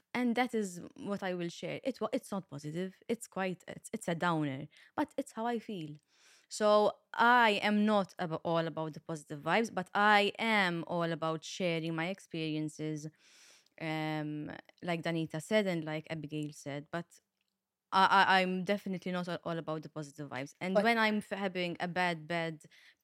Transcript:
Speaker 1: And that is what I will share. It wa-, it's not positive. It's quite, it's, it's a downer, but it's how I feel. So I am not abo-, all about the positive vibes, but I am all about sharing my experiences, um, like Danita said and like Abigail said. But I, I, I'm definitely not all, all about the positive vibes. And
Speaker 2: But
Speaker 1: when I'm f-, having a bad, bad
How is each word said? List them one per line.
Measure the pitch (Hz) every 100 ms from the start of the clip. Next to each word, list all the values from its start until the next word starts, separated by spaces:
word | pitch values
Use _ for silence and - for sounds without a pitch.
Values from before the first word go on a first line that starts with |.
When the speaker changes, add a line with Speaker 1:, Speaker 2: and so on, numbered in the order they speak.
| _
Speaker 1:
And | 240 247 233
that | 247
is | 220 202 175 - -
what | - 202
I | 190
will | 180 170
share. | - 170 147
It | - -
wa-, | 214
it's | 269 -
not | 196 -
positive. | 143 151 160 185 - -
It's | 233 -
quite, | - 190 175 -
it's, | - -
it's | 220 -
a |
downer, | 170 175 165 147 131 156 - - -
but | 294 -
it's | 269
how | - 233
I | 240
feel. | - 202 151 147 _ _ _ _ _
So | - 214 208 208 - _
I | - 233 247 233 202
am | 208 208 208
not | 214 185 -
abo-, | 175 160
all | 175 165 165
about | 156 160
the | 156
positive | - 160 147 147
vibes, | 151 185 226
but | - 180
I | 196 208 208 202 -
am | 226 214 185 170 -
all | 175 165
about | 160 160 160
sharing | - - 180 165 160
my | 165 165
experiences, | 196 - 165 160 156 156 - 156 151 156 - _ - - _ _ -
um, | 160 156 156 156 151 151 151 - - _
like | 180 170
Danita | 170 165 160 156
said | - 214 196
and | 170
like | 156 156 -
Abigail | 160 147 151 151
said. | 151 147 139 147
But | 170 170 - _ _ _ _ _ _ _
I, | 190 190 196 185
I, | 190
I'm | 185 185
definitely | 180 202 202 180 185
not | 180 175
all, | 170
all | - 165
about | 151 156
the | 151
positive | 156 147 135 143
vibes. | 127 143 -
And | 185
Speaker 2:
But | 190
Speaker 1:
when | 214 233
I'm | 220 214
f-, | - 196
having | 196 185 175 170
a | 180
bad, | 175 180 170 156
bad | 170 165 156 - _ - _